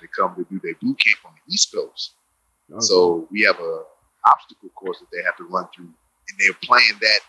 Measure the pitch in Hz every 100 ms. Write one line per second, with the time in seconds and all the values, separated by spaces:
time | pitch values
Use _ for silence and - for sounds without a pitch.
0 | - - 95 90 87 95 87 85 120 139
1 | 110 107 - 80 _ 98 - - 71 -
2 | - _ _ _ _ _ _ 87 - 92
3 | 90 85 80 101 104 92 82 80 80 _
4 | _ _ 110 147 - - 95 - 95 90
5 | 90 87 87 - 87 92 90 - 87 _
6 | _ _ - 98 98 92 - 120 117 104
7 | 107 107